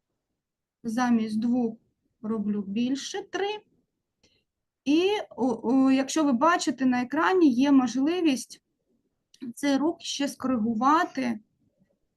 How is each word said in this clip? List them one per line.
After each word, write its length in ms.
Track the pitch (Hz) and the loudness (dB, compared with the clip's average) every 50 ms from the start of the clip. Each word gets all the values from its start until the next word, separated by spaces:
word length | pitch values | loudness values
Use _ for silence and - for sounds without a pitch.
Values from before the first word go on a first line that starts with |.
| _ _ _ _ _ _ _ _ _ _ _ _ _ _ _ _ - | _ _ _ _ _ _ _ _ _ _ _ _ _ _ _ _ -10
замість 580 | 233 214 240 254 247 240 226 220 220 214 220 | -6 -4 -2 0 2 2 2 0 -2 -4 -4
двох 340 | 220 240 240 254 240 226 226 - _ _ _ _ _ _ _ _ - | -2 0 0 0 -2 -2 -4 -8 _ _ _ _ _ _ _ _ -8
роблю 400 | 214 226 214 202 208 202 208 190 | -6 -6 -4 -4 -4 -4 -4 -4
більше 600 | 190 196 226 240 254 277 269 - - - 392 392 | -6 -4 -4 -2 -2 -4 -4 -6 -8 -10 -10 -10
три. 260 | - - 359 392 403 427 415 - _ _ _ _ _ _ _ _ _ _ _ _ _ _ _ _ _ _ _ _ _ _ _ - | -8 -6 -4 -4 -4 -6 -8 -12 _ _ _ _ _ _ _ _ _ _ _ _ _ _ _ _ _ _ _ _ _ _ _ -4
І, 260 | 262 294 330 359 392 415 415 - - - | 0 2 2 2 2 0 -2 -6 -8 -8
о, 240 | - 226 262 226 - - | -4 -4 -2 -2 -4 -2
о, 280 | 220 262 269 262 269 | 0 2 4 4 4
якщо 340 | 262 262 269 262 - 311 311 | 4 2 0 0 -2 0 0
ви 80 | 285 262 | 0 2
бачите, 540 | 226 285 330 349 359 359 320 277 - 262 | 2 2 2 2 2 0 -4 -4 0 0
на 160 | 254 247 247 254 | 0 0 0 -2
екрані 480 | 254 - 302 339 349 381 370 339 294 | -4 -2 -2 0 2 4 6 4 4
є 220 | 233 233 277 285 285 | 4 4 4 6 6
можливість 880 | 269 254 247 - 262 269 302 349 370 349 320 262 233 - - - - _ _ _ _ _ _ _ _ _ _ _ _ _ _ _ - - 240 233 | 4 4 2 0 -2 0 0 0 0 0 0 0 0 -4 -12 -18 -20 _ _ _ _ _ _ _ _ _ _ _ _ _ _ _ -16 -16 -14 -12
цей 220 | - - 285 277 | -4 -2 0 0
рух 200 | 269 277 330 339 - | 2 0 -2 -2 -4
ще 280 | - - - - 277 277 | -8 -10 -6 -4 -4 -4
скоригувати 1120 | 277 - - 262 262 233 208 233 233 214 254 269 302 330 359 359 - 269 262 240 226 214 _ _ _ _ _ _ _ _ _ _ _ _ _ _ _ | -6 -6 -4 -2 -2 0 0 -2 -2 0 2 2 4 2 2 -2 -4 -4 -4 -4 -4 -6 _ _ _ _ _ _ _ _ _ _ _ _ _ _ _